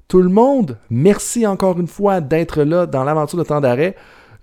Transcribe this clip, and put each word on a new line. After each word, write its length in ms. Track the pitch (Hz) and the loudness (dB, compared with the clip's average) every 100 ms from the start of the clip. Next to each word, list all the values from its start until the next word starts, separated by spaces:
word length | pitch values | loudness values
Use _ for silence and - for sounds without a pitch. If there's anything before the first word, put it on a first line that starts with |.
| _ | _
tout 140 | 185 | 2
le 80 | 180 | 4
monde, 500 | 196 254 277 165 117 - | 4 4 2 -2 -6 -6
merci 560 | 117 175 202 - 240 220 | 0 2 2 -2 -2 -2
encore 340 | 190 190 175 | 0 -2 -2
une 80 | 170 | -6
fois 340 | - 202 185 | -2 -2 0
d'être 420 | 139 160 165 151 | 0 -2 -2 -2
là 240 | 147 175 170 | 0 0 0
dans 160 | 135 | -2
l'aventure 340 | 135 156 147 175 | -2 -2 -4 -4
de 60 | |
Temps 180 | 151 147 | -4 -2
d'arrêt. 340 | 135 123 180 - - - - - | 0 0 -2 -4 -18 -20 -20 -10